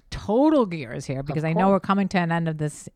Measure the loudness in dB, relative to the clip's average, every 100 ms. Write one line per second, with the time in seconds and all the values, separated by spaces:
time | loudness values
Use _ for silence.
0 | _ -10 0 4 4 4 2 -2 -8 -10
1 | -6 -8 -4 -4 0 2 4 2 2 0
2 | 2 0 0 0 -2 -2 -4 -6 -18